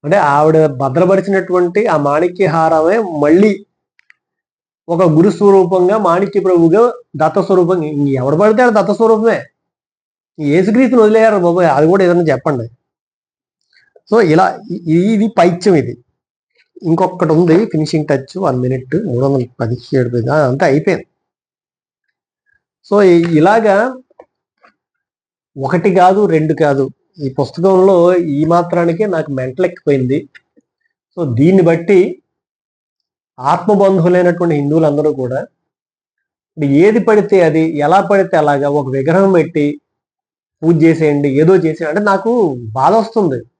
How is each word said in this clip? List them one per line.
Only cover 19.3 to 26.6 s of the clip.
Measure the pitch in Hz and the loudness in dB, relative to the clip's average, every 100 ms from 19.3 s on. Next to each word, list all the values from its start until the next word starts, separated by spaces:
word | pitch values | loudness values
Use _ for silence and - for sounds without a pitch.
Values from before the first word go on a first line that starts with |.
| 139 120 _ | -2 -4 _
పదిహేడు | 117 123 - 135 123 | -6 -6 -4 -2 -2
పేజీ, | 120 117 | -4 -2
ఆ, | 151 139 | -2 -2
అంతా | 135 135 | 0 0
అయిపోయింది. | 139 151 151 - _ _ _ _ _ _ _ _ _ _ _ _ _ _ _ _ _ _ | 0 -2 -6 -8 _ _ _ _ _ _ _ _ _ _ _ _ _ _ _ _ _ _
So, | 202 | 2
ఇ-, | 190 170 170 160 | 4 4 2 2
ఇలాగా | 170 220 214 196 247 262 _ _ - _ _ _ _ _ _ _ _ _ _ _ _ 139 | 2 2 2 0 -2 -6 _ _ -20 _ _ _ _ _ _ _ _ _ _ _ _ -10
ఒకటి | 135 175 185 185 | -4 -2 0 2
కాదు, | 180 190 202 | 4 4 0
రెండు | 160 156 | 0 -2
కాదు, | 156 | 0